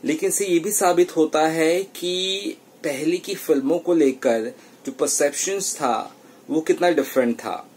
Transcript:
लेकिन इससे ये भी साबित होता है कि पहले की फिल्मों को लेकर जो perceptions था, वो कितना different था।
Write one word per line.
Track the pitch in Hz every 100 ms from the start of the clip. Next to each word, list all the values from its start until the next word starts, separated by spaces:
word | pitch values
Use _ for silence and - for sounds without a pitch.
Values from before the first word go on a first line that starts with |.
लेकिन | - 156 190
इससे | 180 202
ये | 170
भी | 180
साबित | - 185 175 175 165
होता | 156 156 156
है | 165 160 175
कि | 196 - 170 180 190 196 202 - _ -
पहले | 151 135 156 180
की | 185
फिल्मों | 196 - 147 135 170
को | 175
लेकर | 170 139 131 131 113 110 - - - -
जो |
perceptions | - 147 - 143 143 185 196 185 -
था, | 139 110 - - - - -
वो | 151
कितना | 156 175 175
different | 160 - 175 120 117
था। | 107 87 -